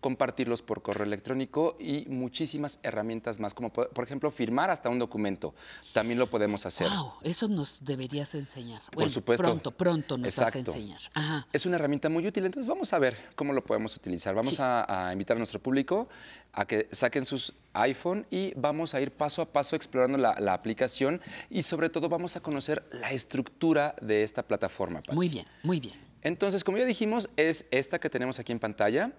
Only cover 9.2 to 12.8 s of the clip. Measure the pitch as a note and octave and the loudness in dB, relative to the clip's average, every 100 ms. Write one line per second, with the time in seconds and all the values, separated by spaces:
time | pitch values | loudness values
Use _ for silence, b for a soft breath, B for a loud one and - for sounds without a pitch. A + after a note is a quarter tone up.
9.2 | - A#2+ F3+ E3 C#3+ - F3 E3 C#3+ C3 | 2 4 6 2 -2 0 2 2 0 -2
10.2 | B2 - A#2 C3 A#2+ C3 G#2 F2+ - - | 0 4 2 2 -4 -6 -8 -12 -6 -2
11.2 | D3+ D#3 B2+ D#3 F3+ F3 D3 C#3+ D#3 E3 | 0 -2 0 0 2 2 2 2 2 0
12.2 | F3+ G3 F#3 A3+ A#3+ F4+ | 0 0 -2 -2 -4 -2